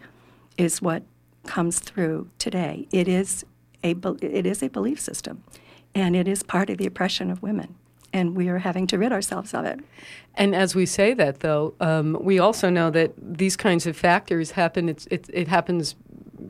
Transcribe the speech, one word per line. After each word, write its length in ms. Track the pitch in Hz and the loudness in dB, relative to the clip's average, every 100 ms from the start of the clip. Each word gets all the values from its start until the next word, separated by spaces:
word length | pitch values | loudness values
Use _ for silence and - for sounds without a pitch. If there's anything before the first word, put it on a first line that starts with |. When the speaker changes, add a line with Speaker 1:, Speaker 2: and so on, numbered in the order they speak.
| - _ _ _ _ - | -14 _ _ _ _ 0
Speaker 1:
is 240 | 170 - | 0 0
what 220 | 180 165 - _ _ _ - | -2 -2 -6 _ _ _ -8
comes 340 | - 170 170 | -2 -2 -2
through 500 | - - 165 160 180 - | -6 -2 -2 -2 -8 -8
today. 500 | 226 185 156 151 - | -6 -4 -4 -6 -2
It 160 | 185 180 | 0 2
is 380 | 180 190 - - _ _ _ | 2 0 -6 -10 _ _ _
a 100 | 170 | -2
be-, 320 | 175 185 277 175 | -2 -4 -4 -4
it 200 | - 180 | -2 -2
is 180 | 208 | -2
a 60 | 262 | -4
belief 300 | - 208 302 | -2 -2 -4
system, 440 | - - - - - - - - _ | -8 -10 -12 -14 -18 -20 -20 -20 _
and 220 | 196 185 180 | 0 2 2
it 120 | 180 | 2
is 160 | 196 | -2
part 260 | - 180 202 | -2 0 0
of 80 | 190 | -2
the 80 | 190 | -4
oppression 440 | 185 185 - 185 | -2 -2 -2 -4
of 120 | 180 | -4
women, 320 | 202 208 - - _ _ - | -4 -4 -6 -14 _ _ -6
and 220 | 190 175 185 | 0 0 0
we 120 | 180 | 0
are 120 | 180 | 0
having 280 | 180 180 185 | -2 -2 0
to 100 | 190 | 0
rid 140 | 233 | 0
ourselves 420 | 214 196 185 - | 0 -2 -6 -6
of 120 | - - | -6 -6
it. 140 | - - - - - - - | -8 -12 -20 -20 -20 -8 0
Speaker 2:
And 200 | 202 180 | 2 4
as 200 | 185 185 | 2 2
we 100 | 180 | 2
say 280 | - 202 | 4 4
that, 280 | 247 147 135 | 4 2 2
though, 320 | 160 151 156 - | 0 0 0 -2
um, 380 | 170 160 156 160 | 0 2 2 0
we 180 | 185 190 | 2 4
also 300 | 190 226 185 | 4 4 2
know 200 | 180 165 | 2 4
that 220 | 160 160 - | 2 2 -2
these 400 | - 160 190 - | -10 0 0 2
kinds 280 | 208 170 165 | 2 2 0
of 100 | 156 | 2
factors 540 | 180 180 - 170 156 | 4 4 2 -2 0
happen. 380 | - 165 180 170 | 0 0 2 -2
It's, 180 | 151 - | -4 -4
it, 180 | 180 - | -6 -4
it 160 | - 160 | -4 2
happens 480 | 180 165 175 151 - - - - - | 2 2 0 -2 -8 -18 -20 -20 -18